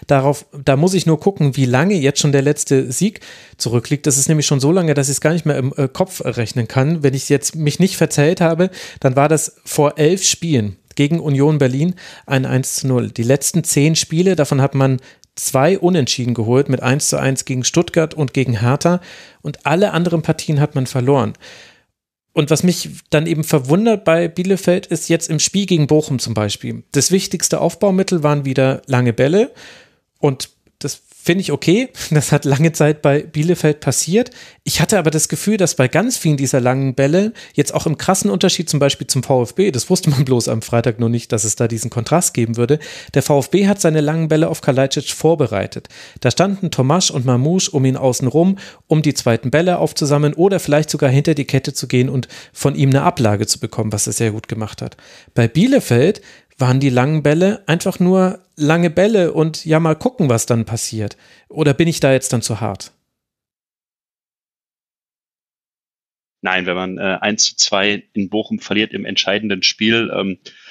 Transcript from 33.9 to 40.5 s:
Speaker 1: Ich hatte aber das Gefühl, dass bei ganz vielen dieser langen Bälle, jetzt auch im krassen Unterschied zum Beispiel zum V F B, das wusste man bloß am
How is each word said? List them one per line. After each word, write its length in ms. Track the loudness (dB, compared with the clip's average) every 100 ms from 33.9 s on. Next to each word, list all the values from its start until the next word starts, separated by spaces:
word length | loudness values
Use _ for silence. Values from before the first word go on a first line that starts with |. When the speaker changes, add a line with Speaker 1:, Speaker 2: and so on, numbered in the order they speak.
| -2 0 0 0 -6 -20 _
Speaker 1:
Ich 200 | -6 -2
hatte 160 | 0 2
aber 120 | 2
das 200 | 0 -2
Gefühl, 260 | -4 -2 0
dass 180 | 0
bei 140 | 2 2
ganz 300 | 2 0 0
vielen 180 | 0 0
dieser 240 | 0 0
langen 340 | 0 0 -2
Bälle, 380 | 0 2 2 0 -4 -8
jetzt 180 | -2 -2
auch 140 | -2 -4
im 100 | -4
krassen 340 | 0 0 0
Unterschied 380 | 0 0 0 -2
zum 100 | 0
Beispiel 280 | 0 -2 -4
zum 160 | -4
V 200 | 0 0
F 120 | 0
B, 160 | 0 0
das 180 | 0 -2
wusste 220 | 0 0
man 160 | 0 2
bloß 220 | 0
am 120 | 0